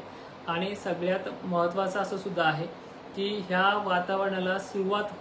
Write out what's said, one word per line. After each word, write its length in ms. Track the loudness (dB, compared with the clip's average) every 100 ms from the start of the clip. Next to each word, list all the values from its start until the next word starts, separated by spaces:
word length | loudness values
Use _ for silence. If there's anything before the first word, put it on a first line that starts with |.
| -8 -14 -16 -12 -4
आणि 260 | -2 -2
सगळ्यात 680 | -2 -2 0 2 0 -2 -8
महत्त्वाचं 540 | 0 2 2 2 0 0
असं 200 | 0 -2
सुद्धा 240 | -2 2
आहे 240 | 2 2 -2 -8 -14 -16 -12 -4
की, 280 | -2 -2 0
ह्या 340 | 4 6 4
वातावरणाला 720 | 2 2 2 2 2 2 0 0
सुरुवात 460 | -2 -2 2 2 -2 -2